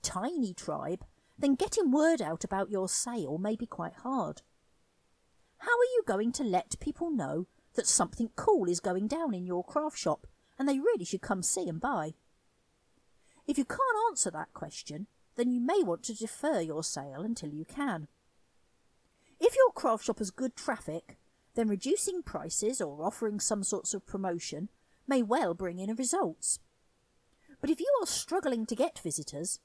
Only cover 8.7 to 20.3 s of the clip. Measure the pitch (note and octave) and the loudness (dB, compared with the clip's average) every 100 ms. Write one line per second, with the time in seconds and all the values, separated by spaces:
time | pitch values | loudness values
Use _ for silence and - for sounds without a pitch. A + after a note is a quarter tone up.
8.7 | F3 G3+ F#3 G#3+ D#4 D#4+ F#3 F3+ F3 - | 0 0 0 0 0 -2 -2 -2 -4 -2
9.7 | D4 D4+ - E3 D3+ - _ _ - C4+ | -2 -2 -2 -2 -2 -4 _ _ -4 0
10.7 | C4+ F#4 G#4+ F3 F#3+ - F#3 - F#4 D#4 | 2 2 2 0 -4 -2 -2 0 -2 -2
11.7 | D#3+ C4+ A3 D#3 - _ _ _ _ _ | -2 -2 -2 -2 -8 _ _ _ _ _
12.7 | _ _ _ _ _ _ _ - C#4+ B3+ | _ _ _ _ _ _ _ -2 0 0
13.7 | - C5 G#4+ A4+ - F#3 D#3 - - D3+ | 2 2 4 2 2 -2 -4 -8 -10 -12
14.7 | - - D3+ G#3 _ _ - B3 B3 B3+ | -10 -10 -10 -10 _ _ -2 0 2 2
15.7 | G4 A3 E3+ - G#3+ A3 - D4+ A#3+ D#3+ | 2 2 0 -4 -6 -8 -2 0 0 0
16.7 | D#3 D#3+ D3 C#3 C3+ G#3+ A#3 D3+ D3 D#3+ | -4 -4 -6 -8 -6 -4 -4 -6 -8 -8
17.7 | C#4+ C#4+ E3 D3+ _ _ _ _ _ _ | -4 -4 -4 -6 _ _ _ _ _ _
18.7 | _ _ _ _ _ _ - F#4+ C5 B4+ | _ _ _ _ _ _ 2 4 8 6
19.7 | - C4 - - - G3 | 6 0 0 0 -2 -4